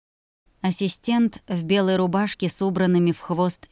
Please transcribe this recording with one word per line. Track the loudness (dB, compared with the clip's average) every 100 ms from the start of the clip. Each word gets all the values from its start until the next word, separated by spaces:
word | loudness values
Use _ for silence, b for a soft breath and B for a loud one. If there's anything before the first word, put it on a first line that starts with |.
| _ _ _ _ _ _
Ассистент | -4 -2 -2 -2 -2 0 0 -2 -6
в | -4
белой | 0 2 2 2
рубашке | 0 0 -2 -4 -6
с | -2
убранными | -2 0 2 4 2
в | -2
хвост | -4 -2 -2 -4 -10